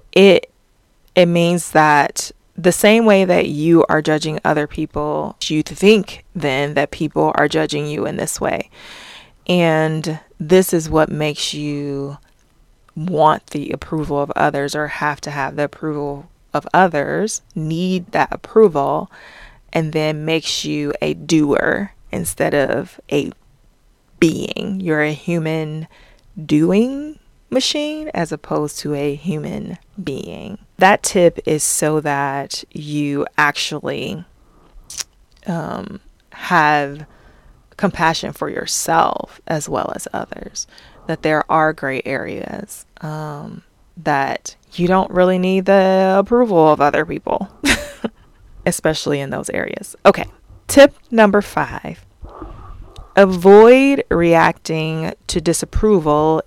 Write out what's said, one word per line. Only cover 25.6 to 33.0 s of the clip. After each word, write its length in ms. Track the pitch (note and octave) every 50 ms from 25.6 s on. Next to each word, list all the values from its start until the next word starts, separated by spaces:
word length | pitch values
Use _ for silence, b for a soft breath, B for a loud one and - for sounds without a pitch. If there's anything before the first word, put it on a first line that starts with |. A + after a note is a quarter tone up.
| D#3 D3+ D#3 D#3 D#3+ - b b b b b b b b - F3+ D#3
doing 760 | C#3+ D3+ D3+ D#3+ F3 F#3 G#3 A#3 B3+ C#4 C#4 D4 D4+ D4+ - _ _ _ _ _ -
machine 600 | A#3+ C4 B3+ - - D4 D4 D4+ D#4 D#4 D#4 D#4 -
as 180 | - E3+ -
opposed 480 | D#3+ D3 - - D#3+ D3+ D3+ D3 - -
to 140 | - D3 D3
a 220 | C#3+ C#3+ D3 C#3+
human 640 | D3 D3+ F3+ D#3 D#3 D3 D#3 G3+ - - - F3+ - _ _ _ G#3
being. 560 | E3+ D3+ C3+ - - - E2+ - - - G3+ - - _ _ -
That 260 | F#3+ F#3+ G#3 - -
tip 360 | - - G3 F3 E3 - - -
is 180 | - D#3 D3+ -
so 360 | - - - D#3+ D3+ D#3 D#3
that 640 | D3+ D3+ C#3+ C#3 C#3+ C#3 C3+ C#3 C#3 - - - - -
you 540 | - - D3+ D3 D3 D3